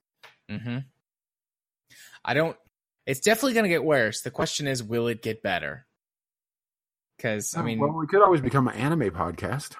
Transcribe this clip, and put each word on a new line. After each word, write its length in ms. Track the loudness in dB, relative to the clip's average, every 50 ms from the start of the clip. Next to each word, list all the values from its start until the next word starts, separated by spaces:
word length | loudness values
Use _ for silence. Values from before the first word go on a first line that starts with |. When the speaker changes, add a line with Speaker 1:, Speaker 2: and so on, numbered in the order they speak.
| _ _ _ _ -20 -20 _ _ _ -10
Speaker 1:
Mm-hmm. 280 | -10 -8 -8 -6 -8 -8 -8 -10 _ _ _ _ _ _ _ _ _ _ _ _ _ _ _ _ _ _ _ _ -20 -20 -20 -20 -18 -10 -4
I 100 | -2 0
don't, 220 | 0 0 0 -2 -8 _ _ _ _ _ _ _ _ -6
it's 140 | -6 -4 0
definitely 340 | 2 2 2 2 2 2 2
gonna 140 | 2 2
get 160 | 4 2 2 2
worse. 380 | 4 4 4 4 2 0 -4
The 100 | -8 -8
question 340 | -4 -4 -4 -2 -2 -4 -2
is, 140 | -2 -2 -2
will 260 | -4 -2 -2 0 0 0
it 120 | -2 -2
get 220 | -4 -6 -6 -4 -2
better? 420 | -2 -2 -2 -2 -6 -8 -10 -14 _ _ _ _ _ _ _ _ _ _ _ _ _ _ _ _ _ _ _ _ _ _ _ _ _ _ -6
'Cause, 340 | -4 -4 -4 -4 -4 -6 -4
I 60 | -4
Speaker 2:
Oh, 40 | -4
Speaker 1:
mean 160 | -2 -2 0
Speaker 2:
well, 120 | -2 -2
we 160 | -2 -4 -2
could 140 | 2 4 6
always 180 | 6 6 6 4
become 300 | 2 2 2 2 2 2
an 60 | 0
anime 340 | 0 0 0 2 2 0 0
podcast. 680 | 0 -2 -4 -4 -4 -6 -6 -4 -4 -4 -6 -8 -16